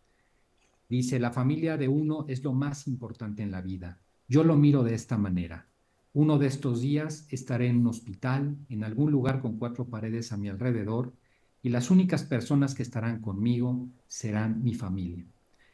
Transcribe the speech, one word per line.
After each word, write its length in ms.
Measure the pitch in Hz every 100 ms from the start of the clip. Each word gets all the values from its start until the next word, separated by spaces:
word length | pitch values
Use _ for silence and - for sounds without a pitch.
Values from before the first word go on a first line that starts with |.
| _ _ _ _ _ _ _ _ _
Dice, 320 | 123 123 131
"La 100 | 120
familia 460 | 127 127 156 160 156
de 100 | 131
uno 380 | 147 151 156 147
es 140 | 131
lo 120 | 143
más 340 | 131 143 139 -
importante 540 | 123 117 - 110 104
en 80 | 104
la 100 | 92
vida. 400 | 92 95 87 - _ _ -
Yo 160 | 139
lo 140 | 160 147
miro 260 | 147 143
de 120 | 117
esta 240 | 110 - 110
manera. 500 | 98 90 82 82 - _ _ _ _
Uno 240 | 143 156 147
de 80 | 139
estos 340 | 135 139 117
días 460 | 135 147 156 - -
estaré 400 | 131 - 120 123
en 120 | 120
un 80 | 120
hospital, 680 | 117 - 95 127 135 143 143 -
en 140 | 110
algún 260 | 110 110 151
lugar 320 | 139 131 131
con 160 | 117 107
cuatro 260 | 120 123
paredes 480 | 123 113 110 113 113
a 60 | 104
mi 100 | 101
alrededor, 640 | 95 127 117 101 113 131 - _ _ _ _
y 80 | 123
las 220 | 120 127
únicas 340 | 185 185 147
personas 500 | - 123 117 143 139
que 80 | 139
estarán 380 | 120 113 113 113
conmigo 680 | 110 98 117 120 123 123 123 - _
serán 560 | - 110 104 110 113
mi 100 | 127
familia". 540 | - 98 95 87 87 87 _ _ _ _